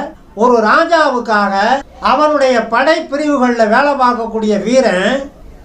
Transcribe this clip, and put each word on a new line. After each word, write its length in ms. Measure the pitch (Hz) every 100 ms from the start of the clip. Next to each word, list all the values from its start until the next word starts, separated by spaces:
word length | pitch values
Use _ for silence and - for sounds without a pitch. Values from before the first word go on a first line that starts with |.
| 285 - - 202
ஒரு 280 | 247 233
ராஜாவுக்காக 1160 | 214 285 330 339 294 247 226 208 202 196 214 277 - -
அவனுடைய 680 | 208 269 302 294 262 233 208
படை 340 | 233 294 320
பிரிவுகள்ல 680 | - 285 302 277 247 233 214
வேலை 240 | 233 285
பார்க்கக்கூடிய 720 | 262 247 233 220 220 214 208
வீரன் 720 | 220 254 220 180 202 277 277 - - -